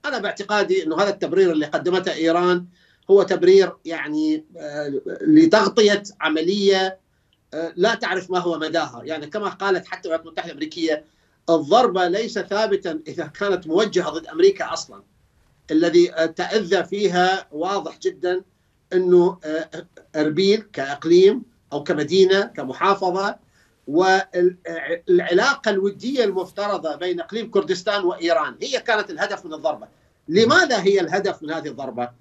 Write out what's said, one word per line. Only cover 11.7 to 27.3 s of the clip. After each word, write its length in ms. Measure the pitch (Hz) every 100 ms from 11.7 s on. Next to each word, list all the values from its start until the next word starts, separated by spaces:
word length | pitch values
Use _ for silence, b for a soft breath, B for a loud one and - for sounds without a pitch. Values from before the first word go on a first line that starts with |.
| 220 240 185 175
ليس 320 | 196 233 208
ثابتًا 600 | 170 202 220 196 170 156 156
إذا 180 | 170 147
كانت 420 | - 202 185 165
موجهة 420 | 165 214 185 156
ضد 180 | 156 156
أمريكا 460 | 160 190 196 131
أصلًا. 300 | 165 - 101 _ _ _ _ _ _ -
الذي، 420 | 156 170 170 175
آه، 120 | 160 165
تأذى 580 | 160 180 214 175 190
فيها 640 | 165 202 196 180 185 190 -
واضح 480 | 147 175 196 156 -
جدًا 420 | 180 160 180 185 - _ _ _ _
أنه، 440 | 185 180 180 180 185
آه، 260 | 156 156 156 165 - - _ 156
أربيل 460 | 151 147 196 220 -
كإقليم 680 | - 135 143 165 175 190 240 - _ _
أو 100 | 143
كمدينة 580 | 147 156 147 185 185 196
كمحافظة، 960 | 220 - 131 123 185 196 185 185 202 - _ _ _ _ -
والعلاقة 1800 | 151 185 190 - 180 180 180 170 165 139 170 - 175 160 180 254 - 220
الودية 520 | 196 196 196 233 269
المفترضة 720 | 208 185 185 - 208 185 156 147
بين 240 | 180 175
إقليم 320 | -